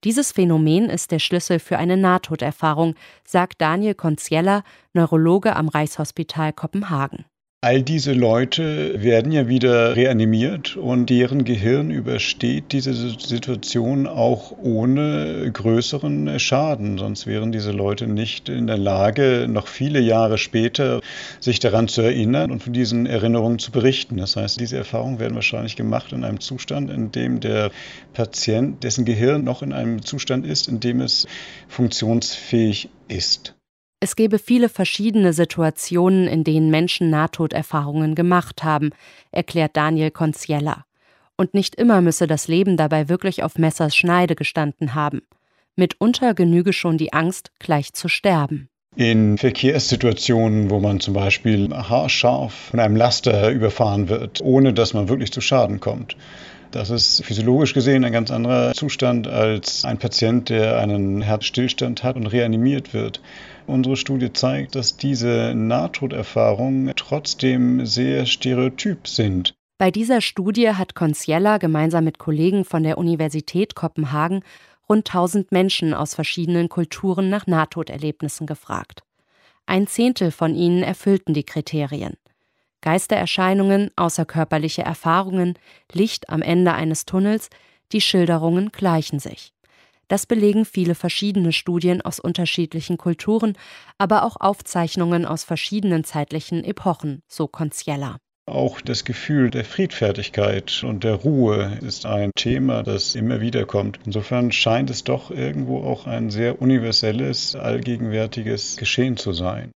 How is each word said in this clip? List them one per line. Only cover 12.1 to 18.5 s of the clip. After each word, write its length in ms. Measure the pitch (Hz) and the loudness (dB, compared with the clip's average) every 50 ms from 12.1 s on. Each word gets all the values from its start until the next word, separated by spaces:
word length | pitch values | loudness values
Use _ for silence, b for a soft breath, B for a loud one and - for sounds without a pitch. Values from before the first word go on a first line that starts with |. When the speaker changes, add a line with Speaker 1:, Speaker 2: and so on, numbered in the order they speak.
| 123 113 - - - - - 120 127 147 147 - | -4 -2 -2 -4 -4 -2 -2 -2 -2 -2 -4 -4
Speaker 2:
diese 220 | - 139 131 135 131 | -4 -4 -2 -2 -4
Si-, 220 | 117 117 123 113 117 | -4 -4 -6 -8 -8
Situation 880 | - - 123 117 117 - 127 104 - - - 120 117 120 135 139 139 | -8 -6 -6 -6 -4 -4 -6 -6 -6 -4 -2 -2 0 0 0 0 0
auch 460 | 135 - 120 117 120 123 113 - - - - | -2 0 0 2 2 2 0 -4 -14 -18 -6
ohne 880 | - 127 113 110 113 123 131 143 147 151 147 151 151 156 160 - - 131 | -2 0 0 2 2 2 2 2 2 0 -2 -2 -4 -4 -6 -4 -4 -6
größeren 840 | 110 - 101 113 113 117 117 - - 143 139 151 143 147 147 147 147 139 | -6 -2 2 4 4 4 2 0 -4 -4 -4 -2 -2 -2 -2 -2 -2 -2
Schaden. 640 | 131 - - 135 147 156 147 120 104 104 101 95 | -2 0 2 2 2 0 -2 -2 -2 -4 -4 -4
Sonst 260 | 98 104 104 104 - | -4 -6 -6 -6 -6
wären 260 | 113 107 107 110 113 | -4 -4 -2 -2 -2
diese 200 | 113 110 104 104 | -4 -4 -4 -4
Leute 340 | 104 98 98 98 104 104 117 | -2 -2 0 -2 -2 -2 -2
nicht 440 | 113 104 104 113 110 - - - | -2 -2 -2 -2 -4 -6 -8 -8
in 180 | - | -6